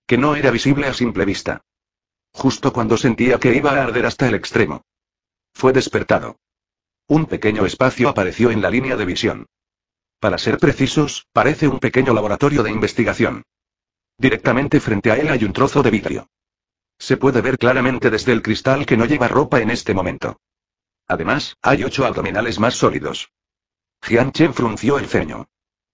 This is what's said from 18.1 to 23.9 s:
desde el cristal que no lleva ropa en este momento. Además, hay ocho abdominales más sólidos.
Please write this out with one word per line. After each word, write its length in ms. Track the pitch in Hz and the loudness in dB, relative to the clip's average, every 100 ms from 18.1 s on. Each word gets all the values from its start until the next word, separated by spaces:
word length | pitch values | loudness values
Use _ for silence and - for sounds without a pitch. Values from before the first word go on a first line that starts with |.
desde 220 | 110 127 | 0 0
el 100 | 113 | 0
cristal 420 | 107 107 131 135 | 0 -2 0 0
que 120 | - 113 | 2 0
no 100 | 120 | 2
lleva 200 | 147 120 | 0 0
ropa 340 | 131 156 139 | 0 2 0
en 100 | 110 | 0
este 240 | 117 - | -2 -2
momento. 440 | 95 90 69 - - _ _ _ _ _ _ - | -2 -4 -6 -10 -10 _ _ _ _ _ _ -6
Además, 480 | 175 90 143 - - | -4 -2 -4 -4 -4
hay 200 | 123 143 | 0 0
ocho 220 | - 135 | 0 -2
abdominales 560 | 120 - 95 98 117 101 | -2 -2 -4 -2 -4 0
más 140 | 120 | 0
sólidos. 580 | - 120 - 73 - - _ _ _ _ _ _ | 2 0 0 -6 -8 -14 _ _ _ _ _ _